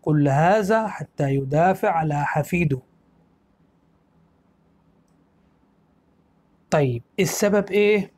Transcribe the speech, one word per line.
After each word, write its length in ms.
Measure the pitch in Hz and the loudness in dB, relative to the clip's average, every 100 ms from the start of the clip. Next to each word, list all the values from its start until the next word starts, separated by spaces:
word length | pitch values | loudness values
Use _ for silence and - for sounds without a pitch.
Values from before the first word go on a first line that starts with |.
كل 260 | - 151 143 | 0 0 2
هذا 600 | 135 165 214 190 220 220 | 2 4 2 2 -2 -2
حتى 480 | - 151 - 143 139 | -8 -14 -4 -2 -2
يدافع 560 | 135 147 175 190 214 | 0 2 2 2 0
على 340 | 165 160 143 143 | 0 -2 -2 -2
حفيده. 560 | 156 147 175 165 131 _ _ _ _ _ _ _ _ _ _ _ _ _ _ _ _ _ _ _ _ _ _ _ _ _ _ _ _ _ _ _ _ _ _ _ _ _ _ _ | -4 -2 -2 0 -2 _ _ _ _ _ _ _ _ _ _ _ _ _ _ _ _ _ _ _ _ _ _ _ _ _ _ _ _ _ _ _ _ _ _ _ _ _ _ _
طيب، 340 | 165 139 117 - - | 0 0 -4 -10 -4
السبب 520 | 185 - 208 202 196 | -4 0 0 0 0
إيه؟ 400 | 196 208 214 196 | 0 2 2 -2